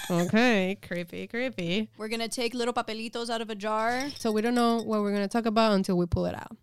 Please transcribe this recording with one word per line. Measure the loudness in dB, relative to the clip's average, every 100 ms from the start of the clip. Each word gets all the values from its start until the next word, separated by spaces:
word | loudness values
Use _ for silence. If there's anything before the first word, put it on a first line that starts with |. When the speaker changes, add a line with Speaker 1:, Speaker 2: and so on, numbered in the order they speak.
Speaker 1:
<laughs> | -2
Speaker 2:
Okay, | 0 2 4 4 4 2 -4
creepy, | -6 -8 -6 -10 -8
creepy. | -6 -6 -4 -2 -2 -2 -8
Speaker 1:
We're | -6
gonna | -4 -4
take | -2 -2
little | 0 0
papelitos | -2 -4 -6 -6 -6 -4
out | -4
of | -4
a |
jar. | -6 -2 0 0 -2 -4 -4
Speaker 2:
So | 0
we | 0
don't | 2
know | 4 4 2
what | 0 0
we're | 0
gonna | 0 0
talk | 0
about | 2 4 4
until | 4 4 2
we | 2
pull | 0
it | 0
out. | -4 -10 -14